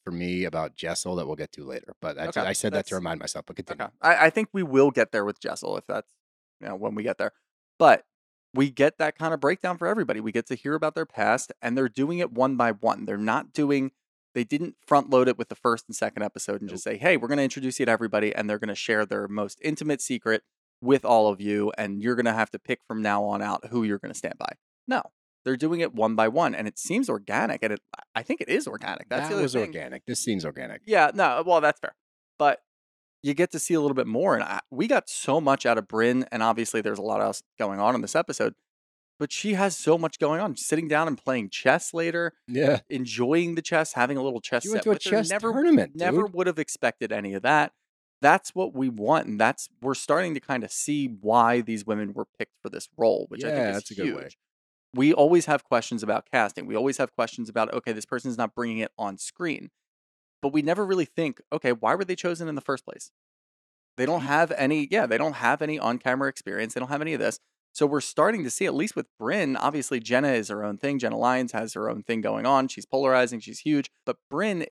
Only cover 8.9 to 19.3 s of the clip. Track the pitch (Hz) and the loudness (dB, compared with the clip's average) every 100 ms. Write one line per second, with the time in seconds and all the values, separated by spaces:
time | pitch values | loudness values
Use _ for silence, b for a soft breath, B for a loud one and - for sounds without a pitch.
8.9 | - 151 - 160 156 139 190 185 180 175 | 4 -2 -2 -4 0 0 0 -2 -2 -2
9.9 | 214 123 107 110 117 - 127 139 156 156 | -2 -2 -2 -2 -4 -4 -6 -4 -2 -2
10.9 | 160 160 - 104 120 - - 120 127 127 | -2 -8 -2 2 2 -2 -8 -4 0 0
11.9 | 127 139 175 165 120 131 127 117 101 113 | 0 -2 0 -2 0 0 4 2 2 0
12.9 | 107 107 101 107 127 - - 143 139 135 | -2 -4 -4 0 -2 -2 0 2 2 0
13.9 | - _ _ _ 123 113 147 170 - - | -8 _ _ _ -6 -2 -2 -4 -8 2
14.9 | 143 139 131 127 120 117 110 123 113 - | 4 6 4 4 2 -4 -2 0 0 -4
15.9 | 110 104 104 104 - - 101 101 90 104 | -4 -4 -2 -6 -6 -6 -6 -6 -8 -6
16.9 | 104 160 165 117 147 135 139 131 123 120 | 0 2 2 2 0 0 -2 -6 -2 2
17.9 | 113 113 107 107 - 107 104 110 101 - | 2 2 0 0 -2 -4 -4 -6 -6 0
18.9 | 107 101 101 101 | 0 0 -4 -4